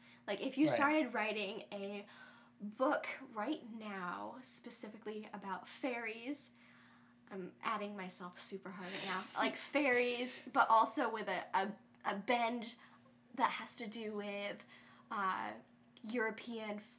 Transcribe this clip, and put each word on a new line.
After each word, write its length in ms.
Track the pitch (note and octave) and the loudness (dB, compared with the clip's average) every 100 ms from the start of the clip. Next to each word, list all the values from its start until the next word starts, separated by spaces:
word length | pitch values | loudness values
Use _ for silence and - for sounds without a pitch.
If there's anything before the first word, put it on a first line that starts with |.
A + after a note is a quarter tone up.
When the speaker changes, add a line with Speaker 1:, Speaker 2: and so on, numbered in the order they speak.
| - - - | -20 -14 -4
Speaker 1:
Like, 140 | G3+ | -2
if 160 | C4+ C4 | -2 4
you 100 | D4+ | 6
Speaker 2:
Right. 80 | D4 | 8
Speaker 1:
started 380 | C#4+ D#4 B3+ | 6 6 4
writing 500 | A3+ G#3+ G#3 G3 A3 - | 0 0 0 -4 -6 -8
a 340 | G3+ G3 G3+ G3+ - - - - - | -8 -6 -8 -10 -18 -20 -20 -20 -12
book 460 | G#3 - C4+ C#4+ - - C4+ | -12 2 4 4 -2 -8 -8
right 280 | A3 A3 D#4 A#3 A3 | -4 -2 -4 -6 -10
now, 560 | G#3+ F#3+ F3+ G3 G#3+ A#3+ | -8 -6 -4 -4 -8 -6
specifically 840 | B3 - A#3+ - G#3+ G#3 G#3 G#3+ G#3+ | -4 -4 -2 -2 -2 -6 -6 -6 -8
about 340 | - G3 F#3 - | -10 -6 -8 -8
fairies, 840 | - C4+ A#3+ A3+ A3+ A#3+ D4 - - - - - - - - - | -4 -4 -2 -4 -6 -6 -4 -6 -12 -20 -20 -20 -20 -20 -20 -12
I'm 200 | G3 F3+ - | -8 -8 -4
adding 340 | - G#3+ G3+ G#3 | -2 -2 -4 -6
myself 420 | F#3 - F3+ - | -6 -6 -8 -6
super 300 | - F#3+ F#3+ | -6 -6 -10
hard 180 | F#3+ F3+ | -10 -6
right 160 | G3 G3 | -4 -2
now, 160 | F#3 G#3 | -4 -4
Speaker 2:
<laughs> 80 | - | 0
Speaker 1:
like, 160 | A3 - | 0 0
fairies, 800 | - C#4+ C#4+ B3 B3 A#3+ B3 - - | 0 2 4 6 4 2 0 -2 2
but 160 | - - | 6 8
also 400 | A3+ A#3 D4+ A#3+ | 8 8 4 2
with 160 | G#3+ G3+ | 0 0
a, 300 | F#3 - F#3+ | -2 2 2
a, 100 | G3 G#3+ - - - | 2 -4 -16 -4 -2
a 100 | G3 | -2
bend 520 | G3 A#3+ A#3 A#3+ A3+ - - - - - _ - | 2 2 4 0 -6 -12 -20 -20 -20 -20 _ 2
that 140 | A3+ | 2
has 240 | - A3+ - | 2 -2 -4
to 100 | A3 | -4
do 260 | A3+ G#3+ | -4 -4
with, 500 | G#3 G3+ G3+ G3+ G3+ - - - - - | -4 -4 -4 -6 -8 -14 -20 -20 -20 -6
uh, 380 | G#3+ G3 F#3+ G#3 A3+ - - - - | 0 0 0 -4 -8 -16 -20 -20 -14
European 760 | G#3+ A#3+ A3 G#3+ - A3+ G#3+ G#3 - | -4 0 0 -2 -6 -6 -4 -6 -8